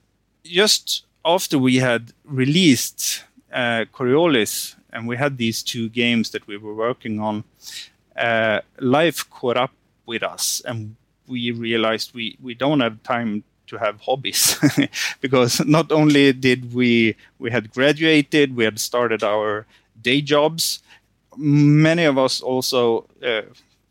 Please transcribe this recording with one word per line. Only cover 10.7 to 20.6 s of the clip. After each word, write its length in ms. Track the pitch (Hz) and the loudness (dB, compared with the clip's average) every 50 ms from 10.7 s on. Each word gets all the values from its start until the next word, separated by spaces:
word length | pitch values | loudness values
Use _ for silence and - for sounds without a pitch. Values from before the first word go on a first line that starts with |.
| 120 113 107 107 110 _ _ _ _ _ _ | -10 -10 -10 -12 -16 _ _ _ _ _ _
we 240 | - 131 120 120 120 | -10 -8 -6 -6 -6
realized 640 | 117 117 117 113 117 113 110 110 110 107 - - - | -6 -6 -4 -2 -2 0 0 0 -2 -2 -6 -10 -10
we, 240 | 123 113 107 - - | -12 -12 -12 -12 -14
we 120 | 131 127 117 | -16 -14 -6
don't 280 | 117 131 139 156 143 | -2 0 0 2 2
have 200 | 120 113 110 107 - | 0 0 -2 -6 -6
time 400 | - 127 117 120 110 104 107 - _ _ _ _ | -4 -2 -2 -2 -4 -4 -6 -8 _ _ _ _
to 100 | - - | -14 -8
have 240 | 104 110 104 104 104 | -4 -4 -4 -4 -4
hobbies 580 | - 123 131 139 127 - 113 - - - - - - 143 - - 139 - - - - | -4 -4 -4 -4 -4 -4 -2 0 0 0 0 2 2 2 2 2 -2 -2 -4 -6 -8
<laughs> 160 | - - - | -8 -8 -6
because 440 | - 131 131 127 123 117 - - - | -4 0 2 2 2 2 2 0 2
not 260 | 131 147 165 - - | 4 4 2 2 2
only 420 | 156 156 151 151 143 139 139 139 131 | 2 4 4 4 6 6 6 4 4
did 400 | 131 131 131 123 127 123 120 120 | 2 2 0 0 0 -2 -6 -2
we, 420 | 123 123 120 117 117 113 110 101 _ - _ _ - | 0 2 2 4 4 2 2 -2 _ -12 _ _ -10
we 100 | 127 117 | -8 -4
had 220 | 120 120 110 110 | -4 -4 -4 -4
graduated, 840 | - 127 135 147 151 151 160 160 156 151 139 - - - 143 139 127 | -2 0 2 2 2 2 2 4 4 4 2 2 2 2 2 2 0
we 100 | 120 117 | 0 -2
had 120 | 107 107 110 | -2 -2 -4
started 440 | - - - 120 123 117 113 104 113 | -8 -4 -2 0 0 0 0 0 0
our 420 | 104 104 107 107 107 104 110 117 _ _ _ _ _ _ 113 | 0 0 0 -2 -2 -4 -6 -8 _ _ _ _ _ _ -6
day 180 | 110 123 131 143 | -2 0 0 0
jobs. 580 | 147 139 147 147 147 160 165 165 | 0 2 2 2 2 2 0 -2